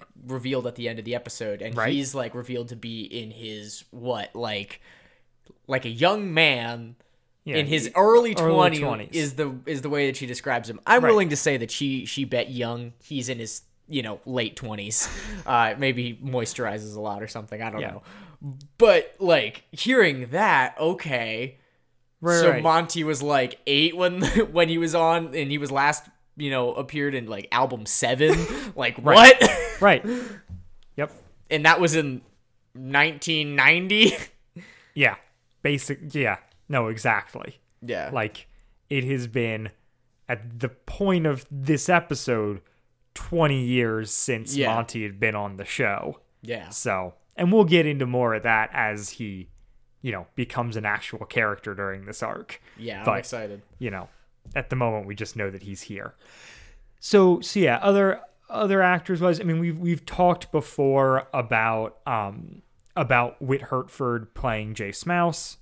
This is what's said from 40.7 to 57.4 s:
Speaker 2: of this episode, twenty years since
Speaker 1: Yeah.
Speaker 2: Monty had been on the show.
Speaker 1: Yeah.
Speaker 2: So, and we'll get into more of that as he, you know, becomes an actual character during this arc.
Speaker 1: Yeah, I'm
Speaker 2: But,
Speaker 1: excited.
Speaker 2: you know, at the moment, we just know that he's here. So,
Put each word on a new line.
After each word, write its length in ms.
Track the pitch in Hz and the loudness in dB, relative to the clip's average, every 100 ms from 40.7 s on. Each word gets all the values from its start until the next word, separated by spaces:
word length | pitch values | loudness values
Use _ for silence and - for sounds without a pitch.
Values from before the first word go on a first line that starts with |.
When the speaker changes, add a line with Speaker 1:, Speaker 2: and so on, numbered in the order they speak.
| - - - 202 180 156 | -10 -14 -4 0 2 0
Speaker 2:
of 200 | 131 - | -2 -8
this 380 | 143 135 151 - | -8 -2 0 2
episode, 720 | 175 175 135 - 113 104 98 _ _ _ _ _ | 0 0 -6 -2 -2 -2 -6 _ _ _ _ _
twenty 480 | - - 170 156 135 | -16 -4 0 2 2
years 460 | 123 123 113 110 104 | 0 0 0 -2 -4
since 460 | - - 117 113 139 | -4 -2 -4 -4 -2
Speaker 1:
Yeah. 180 | 123 | 0
Speaker 2:
Monty 280 | 113 117 117 | 0 -4 -6
had 140 | 104 98 | -8 -4
been 140 | 113 | -2
on 220 | 104 101 95 | -2 -6 -8
the 80 | |
show. 560 | 98 - 113 98 76 - _ _ | -10 -4 -2 -2 -8 -12 _ _
Speaker 1:
Yeah. 260 | 113 113 85 | -12 -12 -10
Speaker 2:
So, 440 | - 120 95 90 - _ - | -8 -4 -4 -6 -14 _ -2
and 160 | 175 | 4
we'll 120 | 220 | 6
get 220 | 175 175 151 | 6 4 2
into 180 | 143 127 | -2 -2
more 280 | 123 120 | 0 0
of 80 | 110 | 0
that 280 | 117 110 110 | 0 0 0
as 380 | - 110 104 101 | -2 -4 -4 -10
he, 380 | - 107 95 90 - _ _ _ _ | -10 -10 -10 -14 -20 _ _ _ _
you 100 | 131 | -10
know, 140 | 98 87 | -10 -10
becomes 420 | - 120 131 120 110 | -8 -6 -4 -6 -4
an 80 | |
actual 400 | 104 101 - 110 | -4 -4 -6 -14
character 480 | 101 120 107 101 107 | -6 -2 -2 -2 -8
during 300 | 98 98 95 | -8 -8 -8
this 180 | 98 107 | -12 -10
arc. 380 | 110 - - - _ - | -8 -10 -12 -18 _ -16
Speaker 1:
Yeah, 220 | 110 98 | -12 -6
I'm 40 | |
Speaker 2:
But, 140 | 110 98 | -2 -2
Speaker 1:
excited. 420 | - 120 107 101 _ - | -4 -10 -10 -14 _ -12
Speaker 2:
you 120 | 123 | -10
know, 180 | 95 90 _ _ _ - 139 | -10 -14 _ _ _ -10 -8
at 140 | 123 | -6
the 60 | 131 | -2
moment, 300 | 117 107 98 | -2 -2 -8
we 80 | |
just 220 | 104 107 110 | -10 -10 -6
know 140 | 101 | -8
that 120 | 95 | -8
he's 200 | 101 98 | -14 -16
here. 320 | - 98 101 _ _ - - - - - - _ | -14 -14 -14 _ _ -20 -20 -20 -20 -20 -20 _
So, 420 | - 208 185 175 | 4 6 8 4